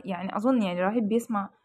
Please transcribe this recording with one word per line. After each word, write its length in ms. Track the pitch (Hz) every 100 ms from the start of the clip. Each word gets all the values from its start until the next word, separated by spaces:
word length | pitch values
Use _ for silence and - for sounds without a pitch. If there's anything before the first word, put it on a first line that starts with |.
يعني، 320 | 190 175 190 -
أظن، 260 | 233 254
يعني، 180 | 196 175
الواحد 220 | 185 233
بيسمع 480 | 202 226 233 208 196 _